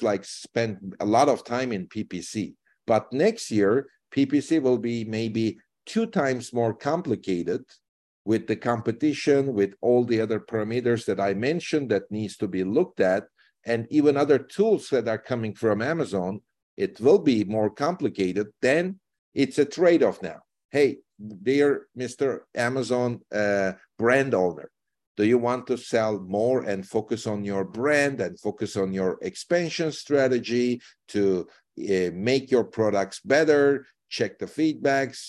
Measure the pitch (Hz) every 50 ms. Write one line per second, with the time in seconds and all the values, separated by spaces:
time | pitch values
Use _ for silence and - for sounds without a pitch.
0 | 117 107 101 95 - - - - - - - 120 117 110 98 92 98 95 - -
1 | 92 104 110 120 143 143 120 - - - 120 127 131 123 110 92 90 - - 110
2 | 107 - 92 87 - - - 110 87 - - _ _ _ _ _ _ - 110 107
3 | - - 120 139 175 226 226 - - - 113 104 98 98 113 139 135 - _ _
4 | _ _ - 139 139 131 143 143 135 - 160 160 131 127 123 110 110 117 117 117
5 | 110 110 110 110 113 110 107 113 113 107 - - _ _ _ _ _ - - 220
6 | 226 226 - 175 143 135 131 120 110 - 120 120 117 113 107 - - 143 160 175
7 | - - 107 92 - 95 92 87 82 - 120 127 - _ _ _ _ _ _ _
8 | _ _ _ _ - 101 113 110 - - 110 - - 123 120 110 113 120 113 -
9 | 151 151 139 - - 151 139 139 139 139 123 101 98 98 - - - 120 123 123
10 | 123 120 117 110 110 104 110 104 - - 113 110 107 107 117 127 117 120 120 113
11 | - 110 95 98 98 101 98 98 120 139 170 170 - - 160 151 139 110 104 98
12 | - - 104 107 110 101 - - 110 95 90 92 92 92 110 156 185 - - -
13 | 98 92 92 107 - - _ _ _ _ _ _ - 110 117 113 117 - 151 151
14 | 143 147 139 139 147 143 143 - 139 - - 190 208 226 202 147 - - 139 123
15 | 107 117 110 107 - - 127 117 110 107 98 - 117 110 104 104 117 143 165 165
16 | 131 - 98 95 90 95 107 - - _ _ _ _ _ _ - 98 - - -
17 | 110 139 190 196 160 147 120 107 98 95 107 110 107 101 - - 143 165 185 -
18 | 147 107 - 101 95 92 90 101 107 107 - _ - 127 143 165 180 185 196 -
19 | _ _ _ _ _ _ - - 139 135 - 151 139 143 - - 185 170 170 147
20 | 123 98 87 - 92 82 78 - - _ _ _ _ _ - 143 143 123 - -
21 | _ _ _ - 104 107 107 90 98 123 135 143 143 143 131 - - _ - 120
22 | 127 120 - - 139 131 104 - - _ - - 120 120 131 135 120 110 123 123
23 | 123 120 120 - - - - 104 104 101 101 98 95 95 92 - _ _ _ -
24 | 110 117 127 135 135 135 113 92 92 90 80 71 - - _ _ _ _ _ _
25 | _ _ _ - 104 110 123 120 117 120 127 127 - - 120 117 - - 123 113
26 | 110 110 104 95 92 92 95 104 113 123 131 120 - 98 101 95 95 - - 110
27 | 107 - 117 113 - 117 104 104 101 101 98 98 95 92 92 110 131 147 147 143
28 | 143 143 135 117 92 87 92 - - 107 98 - 110 101 - 104 95 95 95 95
29 | 92 92 - - - 95 - - - - 175 175 170 156 - - 165 156 143 -
30 | - - 147 139 135 127 127 120 117 113 120 123 123 123 120 120 - - _ _
31 | _ - - 104 101 98 92 90 82 - - _ _ _ _ - - 101 95 92
32 | 90 87 85 90 104 123 135 131 131 - 127 120 101 - - 110 110 104 101 98
33 | 95 98 - - - 98 135 151 160 156 147 143 143 143 143 135 - _ _ _
34 | _ - - - 113 98 - - 98 92 - 151 160 160 147 120 - 139 139 139
35 | 135 120 120 - -